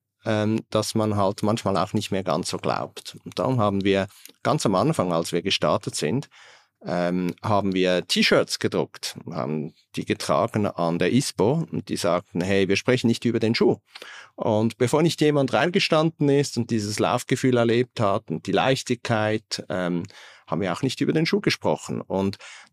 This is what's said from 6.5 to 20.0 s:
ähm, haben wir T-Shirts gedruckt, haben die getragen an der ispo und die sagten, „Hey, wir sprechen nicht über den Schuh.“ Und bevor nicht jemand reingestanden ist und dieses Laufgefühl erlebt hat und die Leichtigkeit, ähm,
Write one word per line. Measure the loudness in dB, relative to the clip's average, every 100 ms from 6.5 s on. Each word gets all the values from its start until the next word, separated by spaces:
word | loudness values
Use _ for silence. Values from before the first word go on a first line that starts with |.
| -20 _ _ -6
ähm, | -2 0 0 -2 -4
haben | -2 0 0
wir | 2 2 2 0
T-Shirts | 0 2 2 2 -2
gedruckt, | -2 -2 -4 -6 -12 -12 -10
haben | -6 -4 -4 -6 -12 _ -8
die |
getragen | -4 -4 0 2 2 0 -2
an | 0 0 2
der | 2
ispo | 2 0 0 2 0 -2
und | -6 -6
die | -4
sagten, | 0 0 -2 -4
„Hey, | 0 2 2
wir | 0
sprechen | 2 2 2
nicht | 0
über | 0 0
den | 0 2
Schuh.“ | 2 0 _ -20 -20 -20 -18 -6
Und | 0 2 0 0
bevor | 0 2
nicht | 2 2
jemand | 2 2 2
reingestanden | 2 2 2 2 2 2 2 2
ist | 4 2 -2
und | -2
dieses | -2 -2 0
Laufgefühl | 0 0 0 0 2 4
erlebt | 4 2 0 0
hat | 0 0 -4
und | -6 0
die |
Leichtigkeit, | 2 2 0 -2 -4 -2 0 0 -2 -6 -10 -6
ähm, | -4 -2 -2